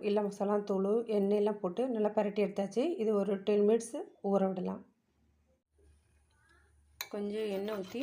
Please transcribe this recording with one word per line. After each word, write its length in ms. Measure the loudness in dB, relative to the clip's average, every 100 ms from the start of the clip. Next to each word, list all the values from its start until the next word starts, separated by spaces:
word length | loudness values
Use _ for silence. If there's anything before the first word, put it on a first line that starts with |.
| 0
எல்லா 120 | 0 0
மசாலா 280 | -2 0 0 0
தூள் 180 | 0 2 0 2 0
எண்ணெயெல்லாம் 420 | 2 2 2 0
போட்டு 200 | -4 -2 -2
நல்லா 160 | 0 0 2
பரட்டி 220 | 0 0
எடுத்தாச்சு. 380 | 0 0 -4 0 -2 0
இது 100 | 0 2
ஒரு 120 | 2 -2 2
டென் 180 | 4 6
மினிட்ஸ் 240 | 4 0 -10 -12 -8 0
ஊற 120 | 2 2
விடலாம். 280 | 0 -6 -8 -12 _ _ _ _ _ _ _ _ _ _ _ _ _ _ _ _ _ _ _ _ -18 -12
கொஞ்சம் 360 | -8 -6 -4 -4 -4
எண்ணெய் 200 | -4 -6
ஊத்தி 200 | -6 -6